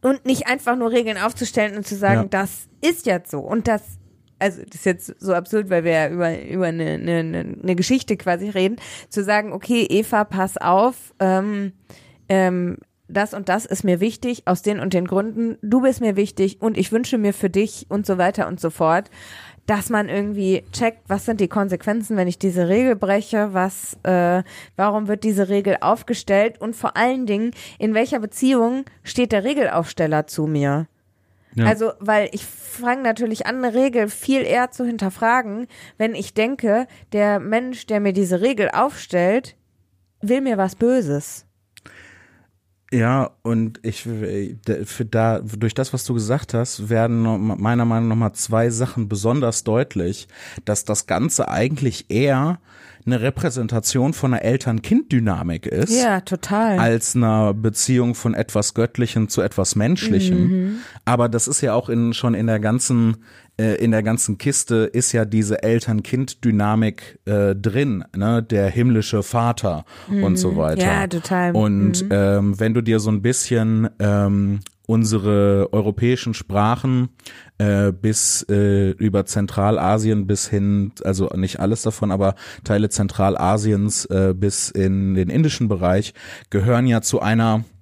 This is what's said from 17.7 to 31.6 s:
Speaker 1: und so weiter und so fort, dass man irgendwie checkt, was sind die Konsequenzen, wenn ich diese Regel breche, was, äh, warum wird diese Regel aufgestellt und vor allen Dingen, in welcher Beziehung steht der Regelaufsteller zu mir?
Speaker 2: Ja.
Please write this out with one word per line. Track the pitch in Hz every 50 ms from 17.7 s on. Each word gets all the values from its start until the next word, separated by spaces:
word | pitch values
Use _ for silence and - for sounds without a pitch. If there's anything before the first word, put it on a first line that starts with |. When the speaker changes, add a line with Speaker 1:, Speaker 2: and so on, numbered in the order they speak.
| - - - -
Speaker 1:
und | - 202 208
so | - 196
weiter | 180 180 180 202 - 208 -
und | - 175
so | - 165
fort, | 156 - 175 160 160 180 202 - - - - - - - - - - - _
dass | - 220 208 196 -
man | 240 214 208 208
irgendwie | 139 202 202 208 208 202 196 190 185 - - - -
checkt, | - 240 226 226 _ _ -
was | 196 202 -
sind | - 226 208
die | 202 170
Konsequenzen, | - 214 202 196 185 175 - - 208 233 214 - 220
wenn | 202 185 180
ich | 175 -
diese | - 196 175 180 180 170
Regel | 190 220 254 262 240
breche, | 196 208 190 196 208 214 - - 220 208 214 190
was, | 185 180 190 185 - - - - - -
äh, | 185 185 180 175 175 175 180 185 - - - - - _
warum | - 190 208 208 214 214 196
wird | 208 208 -
diese | 220 214 190 202 185
Regel | 202 202 202 196 190 -
aufgestellt | - - 208 226 - - 240 - - - 196 196 208 233 220 -
und | - 214 233
vor | - - - -
allen | - 220 247 254 262 254
Dingen, | 214 208 202 220 240 240 - - - - -
in | - 214 220
welcher | 214 226 247 - 254
Beziehung | 214 214 - - - 254 269 247 226 233 247 262 277 - - _ _
steht | - - - 247 226 226
der | 208 190
Regelaufsteller | 240 285 277 262 - - 165 170 - - - 170 156 156 151 151
zu | - - - 156
mir? | 156 156 147 143 139 139 147 160 - _ _ _ _ _ _ _ _ _ _ _ _ -
Speaker 2:
Ja. | 113